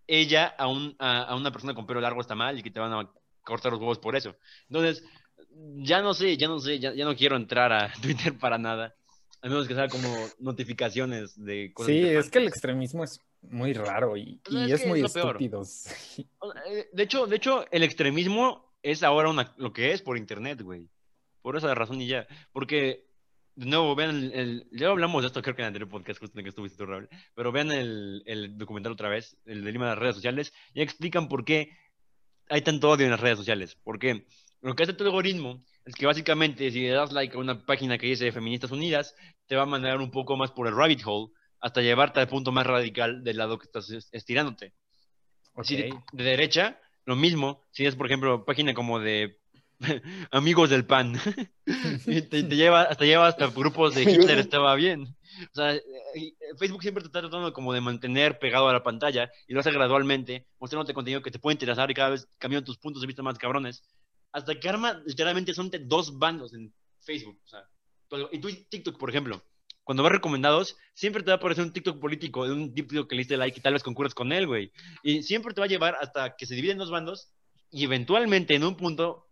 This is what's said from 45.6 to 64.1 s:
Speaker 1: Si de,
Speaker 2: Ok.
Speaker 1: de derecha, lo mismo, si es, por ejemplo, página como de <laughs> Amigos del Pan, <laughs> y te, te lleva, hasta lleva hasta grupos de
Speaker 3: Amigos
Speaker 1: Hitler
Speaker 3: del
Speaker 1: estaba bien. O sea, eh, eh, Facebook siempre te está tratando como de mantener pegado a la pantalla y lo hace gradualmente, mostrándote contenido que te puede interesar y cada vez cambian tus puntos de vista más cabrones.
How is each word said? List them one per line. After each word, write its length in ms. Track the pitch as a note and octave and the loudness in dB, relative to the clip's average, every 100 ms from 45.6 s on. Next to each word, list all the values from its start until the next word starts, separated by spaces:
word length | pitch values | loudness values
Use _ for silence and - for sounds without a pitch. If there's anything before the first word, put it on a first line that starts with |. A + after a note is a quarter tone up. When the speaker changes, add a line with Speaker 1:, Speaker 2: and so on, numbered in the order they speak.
Speaker 1:
Si 140 | A#2 C#3 | -4 -4
de, 140 | C3+ | -4
Speaker 2:
Ok. 180 | C3 - | -8 -14
Speaker 1:
de 120 | C3 B2+ | -4 0
derecha, 540 | B2+ D3+ D#3+ G#3 - _ _ - | 2 4 2 0 -2 _ _ -4
lo 100 | B2+ | 2
mismo, 480 | E3 D#3+ C#3 C#3+ _ | 4 4 0 -4 _
si 140 | - C#3 | -2 0
es, 100 | C3 | 0
por 100 | C3 | 0
ejemplo, 360 | C3+ C3 A#2+ | 0 2 0
página 300 | G#2+ C#3+ D3 | 0 0 0
como 260 | A#2+ A#2+ A#2 | 0 -2 -2
de 400 | G#2+ G#2+ G#2 - _ _ _ _ | 0 0 -2 -6 _ _ _ _
<laughs> 520 | C3 C#3 D#3 F#3+ E3 | -4 -4 -6 -12 -2
Amigos 380 | C3+ D3+ E3+ D#3+ | 2 4 6 6
del 160 | C3+ A#2+ | 6 4
Pan, 280 | C3+ B2 A#2 G#3 G3+ G#3+ _ - | 4 4 -2 -4 -6 -8 _ -4
<laughs> 0 | C4 D#3+ C#3 - | -2 -2 -4 0
y 160 | D#3+ | -2
te, 200 | D#3 D3+ | 0 -2
te 120 | D3 D3 | 0 6
lleva, 280 | E3 E3+ | 8 8
hasta 220 | F3 D3+ D3 | 6 4 6
lleva 220 | D#3+ E3+ | 8 8
hasta 200 | E3 C#3 | 6 0
grupos 480 | C3 D3+ D#3 D#3 C3 | 2 0 4 4 6
de 60 | |
Speaker 3:
Amigos 200 | B2+ F3 | 8 10
Speaker 1:
Hitler 140 | F#3 C#3+ | 10 8
Speaker 3:
del 80 | - | 4
Speaker 1:
estaba 300 | C#3+ C#3 C3+ | 4 4 6
bien. 280 | F3+ D#3+ C3 - - G3 F3 | 4 0 -6 -14 -20 -18 -12
O 40 | - | -2
sea, 200 | D3 D3 | 0 0
eh, 80 | - C3 C3 D#3 | -4 -14 -12 -10
eh, 180 | D#3+ - D3+ C#3+ | -12 -14 -16 -4
Facebook 240 | F#3+ F#3+ | -4 -4
siempre 200 | F#3+ G3+ | -6 -6
te 40 | E3 | -8
está 120 | E3 | -8
tratando 320 | E3 E3+ F3 | -6 -6 -6
como 200 | C3 B2+ | -4 -4
de 80 | B2 | -2
mantener 580 | A#2+ A#2+ B2 C3 D3 D3 | -2 -4 -2 2 2 2
pegado 280 | C3+ B2 C3+ | 2 4 6
a 40 | |
la 100 | B2+ | 4
pantalla 460 | B2 A2+ D3 B2+ B2 - - | 2 0 0 0 -2 -6 -4
y 60 | |
lo 60 | B2+ | 0
hace 120 | C#3+ | 2
gradualmente, 760 | C#3+ B2+ C#3 C#3 C#3 B2 B2+ - _ | 2 4 4 4 0 -2 -10 -12 _
mostrándote 340 | B2+ D3+ D3 | -8 -6 -4
contenido 280 | C3+ B2+ C3+ | -6 -4 -6
que 100 | C3 | -6
te 80 | A#2 | -4
puede 140 | D3+ D3+ | -2 0
interesar 360 | B2 A#2+ C3+ | 0 0 0
y 20 | |
cada 160 | C3 C3+ | 2 2
vez 180 | C3+ - _ | 0 -6 _
cambian 240 | B2+ C#3+ | -4 -4
tus 140 | C3+ - | -4 -10
puntos 240 | D3+ C#3 | -12 -10
de 60 | C3 | -10
vista 140 | C3 | -6
más 140 | C3+ A#2+ | -6 -4
cabrones. 460 | B2 C#3 C3 B2 _ _ _ | -2 -2 -4 -10 _ _ _